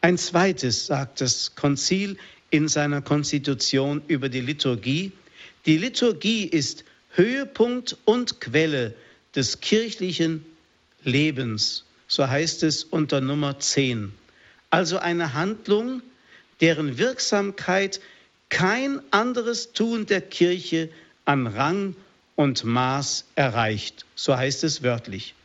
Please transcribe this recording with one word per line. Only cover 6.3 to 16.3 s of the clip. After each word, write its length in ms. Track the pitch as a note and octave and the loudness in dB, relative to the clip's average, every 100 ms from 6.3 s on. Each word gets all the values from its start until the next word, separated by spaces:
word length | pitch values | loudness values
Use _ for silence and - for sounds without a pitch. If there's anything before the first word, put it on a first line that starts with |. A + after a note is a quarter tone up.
| A3+ | 0
ist 400 | F#3+ E3 C#3 - - _ _ | 2 0 0 -6 -16 _ _
Höhepunkt 880 | - G3+ C4 C#4 - A#3+ B3 B3 - | 2 4 4 -6 0 0 2 -6 -4
und 360 | - A#3 B3 - | 2 2 2 -6
Quelle 540 | - C3 D#3+ C#3+ A#2 G#2+ - _ _ | -2 0 2 0 -2 -6 -20 _ _
des 260 | - B2+ - | -2 -2 -2
kirchlichen 840 | - G#3+ A3+ G#3 F#3 E3+ E3 D#3+ D#3 - _ _ _ _ | 0 0 0 -4 -6 0 -2 -2 -8 -20 _ _ _ _
Lebens. 840 | - B2+ D#3 C3+ B2 G#2+ - - - _ _ | 0 2 2 0 -4 -2 -4 -4 -14 _ _
So 180 | - C3+ | 0 2
heißt 360 | C3+ D#3+ - | 2 -2 0
es 220 | D#3+ D3 | 0 0
unter 360 | - E3+ D#3 C#3+ | -4 -2 0 0
Nummer 380 | C3+ D3 C#3+ C#3 | 0 -2 -2 -2
zehn. 540 | - - C3+ A#2 G2+ G2 _ _ - _ _ | -2 0 0 0 -6 -12 _ _ -20 _ _
Also 280 | E3 F3 F3+ | 0 2 -2
eine 360 | F3 E3+ E3 | -2 -2 -2
Handlung, 680 | C3 F3+ A3 - G#3 A#3+ C4 - _ _ | -2 -2 -4 0 0 2 -6 -12 _ _